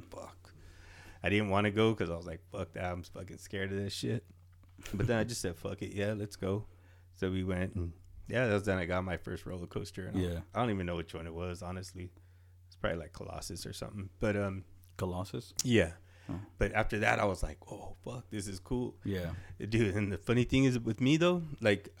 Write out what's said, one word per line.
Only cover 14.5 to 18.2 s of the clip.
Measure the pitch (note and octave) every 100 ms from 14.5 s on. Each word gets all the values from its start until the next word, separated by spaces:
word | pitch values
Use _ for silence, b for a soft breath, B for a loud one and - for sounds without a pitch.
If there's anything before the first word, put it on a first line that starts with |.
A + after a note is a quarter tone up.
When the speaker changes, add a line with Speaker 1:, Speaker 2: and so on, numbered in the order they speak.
| F#2+ - - - -
Speaker 2:
Colossus? | F#2 F2 F#2 B2+ - -
Speaker 1:
yeah. | B2+ A2+ E2 - - b b
Speaker 2:
Oh. | F2+ G2+ -
Speaker 1:
But | G2+
after | G#2+ A2 G#2+
that, | A2 A2+
I | G#2
was | F#2
like, | D#2+ D2 -
"Oh, | - F#2+ F#2
fuck, | - B2